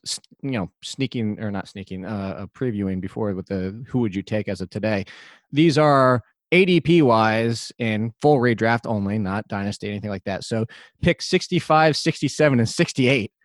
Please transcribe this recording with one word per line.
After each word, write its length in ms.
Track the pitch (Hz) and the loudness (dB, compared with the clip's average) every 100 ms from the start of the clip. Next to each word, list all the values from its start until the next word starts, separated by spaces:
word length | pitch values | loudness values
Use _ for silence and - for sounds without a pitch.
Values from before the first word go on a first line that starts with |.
| - | -10
s-, 140 | - _ _ | -12 _ _
you 120 | 139 | -6
know, 180 | 120 85 _ | -4 -6 _
sneaking, 580 | - - 131 123 107 104 | -14 -6 -4 -4 -4 -4
or 100 | 107 | -6
not 180 | 98 - | -6 -8
sneaking, 380 | 101 95 92 101 | -14 -12 -10 -8
uh, 300 | 104 95 85 | -6 -8 -8
uh, 80 | 95 - | -12 -6
previewing 440 | 127 104 98 92 | -4 -2 -4 -4
before 340 | 90 113 104 | -6 -6 -6
with 120 | 95 - | -6 -6
the 380 | 98 95 107 117 | -6 -6 -10 -6
who 100 | 127 | -2
would 160 | 113 | -2
you 80 | 95 | -4
take 260 | - 107 104 | -4 -6 -4
as 120 | 95 | -8
of 100 | 92 | -10
today. 340 | 104 107 101 92 - - - _ | -6 -2 -2 -4 -14 -20 -20 _
These 260 | 139 165 139 | 2 4 4
are 460 | 151 139 127 123 - _ _ | 4 6 4 2 -2 _ _
A 120 | 175 | 2
D 160 | 190 175 | 4 4
P 220 | 151 170 | 4 4
wise 680 | 135 110 110 110 117 117 - - | 6 4 4 2 0 -4 -8 -6
in 360 | 113 107 113 - | -4 -2 -4 0
full 160 | 147 143 | 2 4
redraft 480 | 120 107 113 120 113 | 2 2 2 0 -2
only, 320 | 107 98 110 | -4 -2 -2
not 300 | 95 98 - | -2 -4 -6
dynasty, 400 | 101 101 98 104 | -6 -6 -6 -8
anything 220 | 104 107 | -8 -8
like 140 | 98 | -8
that. 200 | - 92 | -6 -8
So 200 | - 113 110 - - _ | -4 -4 -4 -8 -20 _
pick 180 | 175 165 | -2 -2
sixty-five, 760 | - 185 - 175 - 156 160 139 | -2 -2 0 -2 2 4 4 2
sixty-seven, 640 | 165 - 143 - 151 127 | -2 -2 -2 2 4 4
and 80 | 113 | 2
sixty-eight. 640 | - 165 - 123 135 98 _ | 0 0 2 2 2 -2 _